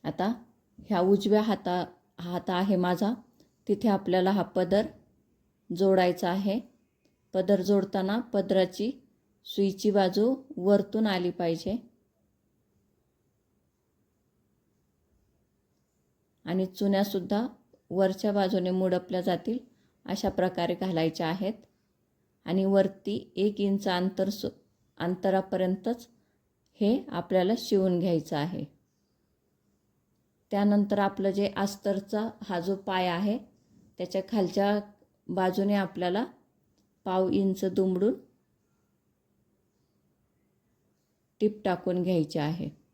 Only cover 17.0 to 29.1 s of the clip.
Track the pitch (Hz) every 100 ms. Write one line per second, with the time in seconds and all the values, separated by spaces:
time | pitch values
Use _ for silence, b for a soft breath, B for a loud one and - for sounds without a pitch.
17 | 202 196 175 202 254 - _ _ _ 175
18 | 190 196 214 202 190 190 180 185 185 180
19 | 180 180 190 170 - 247 - b b b
20 | - 208 196 190 180 180 170 175 190 165
21 | 160 160 165 180 202 220 _ _ _ _
22 | _ _ _ _ - 185 190 196 190 -
23 | - 220 - - 208 202 202 196 202 180
24 | 185 196 190 202 - - _ _ _ _
25 | 170 180 190 190 190 185 185 190 226 247
26 | - _ _ _ _ _ _ _ 208 262
27 | 277 170 170 190 185 233 - 196 190 175
28 | 175 165 151 151 156 170 147 _ _ _
29 | _